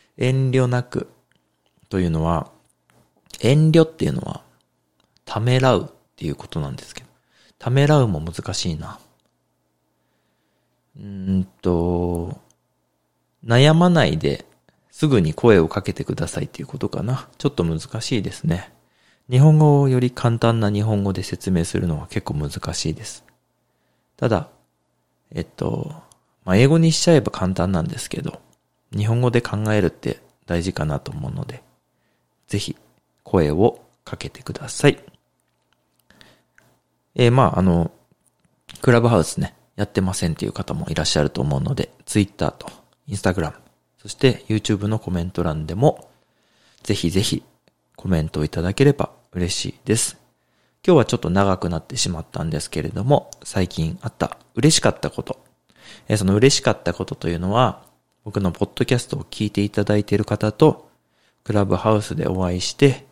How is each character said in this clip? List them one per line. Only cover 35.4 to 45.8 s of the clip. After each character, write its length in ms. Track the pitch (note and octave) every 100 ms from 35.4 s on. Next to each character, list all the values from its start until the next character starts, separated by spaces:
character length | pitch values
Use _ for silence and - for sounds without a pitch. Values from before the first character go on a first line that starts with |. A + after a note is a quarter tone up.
| _ _ _ _ _ _ _ _ - _ _ _ _ _ _ _ _
え 140 | - A#2+
ー、 40 |
ま 120 | C3
あ、 140 | G#2 F2+
あ 40 |
の、 280 | F#2 E2+ E2 - _ _ _ _ _ _ - -
ク 80 | -
ラ 100 | A#2
ブ 80 | A#2
ハ 100 | G#2
ウ 60 |
ス 140 | D#2 -
ね、 160 | - - _ -
や 80 |
っ 40 | G#2
て 120 | -
ま 140 | F#2
せ 140 | - E2+
ん 40 |
っ 20 |
て 100 | D#2
い 40 | -
う 40 |
方 220 | - -
も 120 | - -
い 60 |
ら 100 | D#3
っ 20 | D#3
し 100 | -
ゃ 60 |
る 80 | -
と 100 | -
思 180 | - C#2
う 20 |
の 140 | C#2+
で、 160 | - - _
Twitter 480 | - G#2+ G2 - -
と 180 | - - - _ _ -
Instagram、 460 | G2 F#2+ F#2 D#2 - _ _ _ _
そ 100 | G#2
し 60 |
て 300 | - C3 A#2+ -
YouTube 380 | G#2+ - G2+ G#2
の 120 | A2
コ 120 | -
メ 120 | F2+
ン 80 | F2+
ト 120 | F2
欄 240 | E2 D#2 D#2
で 80 |
も、 360 | F#2